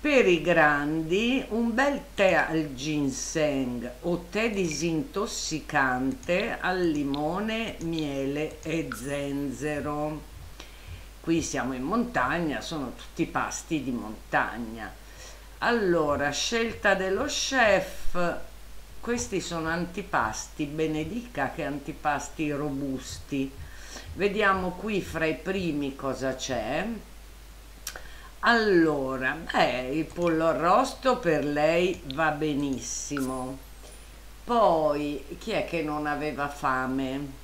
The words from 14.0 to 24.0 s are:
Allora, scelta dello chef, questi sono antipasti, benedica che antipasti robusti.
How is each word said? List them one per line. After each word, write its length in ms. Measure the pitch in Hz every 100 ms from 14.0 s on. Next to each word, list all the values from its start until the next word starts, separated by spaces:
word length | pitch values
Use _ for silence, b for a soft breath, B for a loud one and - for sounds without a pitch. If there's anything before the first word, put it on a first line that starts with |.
| 104 107 - 143 123 110 113 113 107 - B B B B B -
Allora, 720 | 185 233 196 170 151 139 143
scelta 640 | 135 - 233 233 202 208 196
dello 280 | 190 196
chef, 1160 | 285 - - 269 220 190 190 - - 175 175 - - - - - - -
questi 400 | - 240 - 185
sono 300 | - 170 160
antipasti, 960 | 170 175 202 - 147 113 - - - 143
benedica 880 | 156 156 156 156 233 233 - 135 -
che 80 |
antipasti 880 | 143 143 151 143 151 139 - - 151
robusti. 960 | 143 147 135 139 131 - - - 139 135 - B B B B